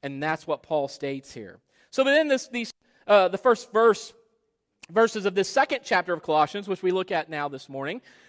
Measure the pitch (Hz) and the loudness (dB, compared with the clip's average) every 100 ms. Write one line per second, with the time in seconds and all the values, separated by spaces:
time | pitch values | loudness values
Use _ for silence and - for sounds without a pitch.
0 | 143 139 151 160 - 151 _ 156 139 - | -10 -8 -6 -6 -6 -8 _ -4 -4 -8
1 | 143 139 135 - 101 82 _ _ _ - | -8 -8 -12 -18 -18 -20 _ _ _ -2
2 | 262 285 302 262 - 240 226 - _ _ | 2 4 4 0 -2 -8 -10 -14 _ _
3 | - 202 185 190 262 226 - 214 226 208 | 4 4 6 2 2 2 0 4 4 4
4 | - _ _ _ _ _ _ _ - 175 | -2 _ _ _ _ _ _ _ -6 2
5 | 226 220 196 190 190 - - 269 - 185 | 2 2 -4 -2 -2 0 0 -2 -2 -2
6 | 175 170 - 151 147 208 202 185 185 185 | 0 -6 0 2 2 -2 -8 -4 -2 -2
7 | 185 175 156 156 147 135 - 135 139 220 | -2 -4 -4 -6 -8 -8 -12 -10 -8 -8
8 | _ _ | _ _